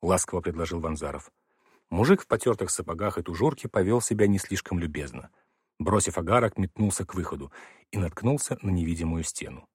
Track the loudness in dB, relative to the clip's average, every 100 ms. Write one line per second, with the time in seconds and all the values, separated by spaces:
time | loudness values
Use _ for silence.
0 | 4 2 2 -2 -4 -4 -4 -4 -4 -4
1 | -6 -8 -12 _ _ _ _ _ _ 0
2 | 4 4 4 0 2 0 0 -4 -4 -2
3 | -2 -4 -6 0 0 0 -2 0 4 2
4 | 2 4 4 4 0 -6 -2 -2 -2 -4
5 | -8 -10 -16 _ _ _ _ _ 2 2
6 | 2 -2 2 4 4 0 -4 2 0 0
7 | -4 -4 -6 -6 -12 -16 -20 -20 _ -2
8 | -2 0 0 0 -2 -4 0 0 0 0
9 | -2 -2 -4 -8 -10 -12 -20